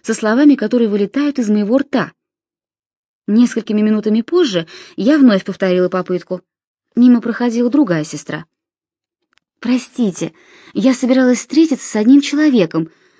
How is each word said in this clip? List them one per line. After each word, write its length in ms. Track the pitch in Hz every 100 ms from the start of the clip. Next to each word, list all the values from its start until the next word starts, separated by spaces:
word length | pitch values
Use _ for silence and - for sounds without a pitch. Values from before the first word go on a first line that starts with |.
со 120 | -
словами, 420 | 220 214 240 302 269
которые 340 | - 247 220
вылетают 500 | 202 196 277 294 269
из 100 | 214
моего 280 | 208 202 269
рта. 340 | - 240 - _ _ _ _ _ _ _ _ _ _ _ -
Несколькими 540 | 220 240 233 - 208
минутами 400 | 214 214 214 220
позже 460 | - 349 277 175 170 - - -
я 220 | 208 302
вновь 280 | 254 190 202
повторила 440 | - 190 180 180
попытку. 520 | 185 170 180 - 180 - _ _ _ _ 233
Мимо 260 | 247 233
проходила 480 | 240 220 240 226 240
другая 340 | 285 220 160
сестра. 420 | 151 147 - 156 - _ _ _ _ _ _ _ _ _ _ _
«Простите, 760 | 233 254 - - 208 - 165 - _ - -
я 200 | 202 254
собиралась 460 | 247 247 262 254 240
встретиться 480 | - 285 320 254 -
с 80 | 214
одним 260 | 220 285
человеком, 680 | 285 294 302 240 160 160 160 _ _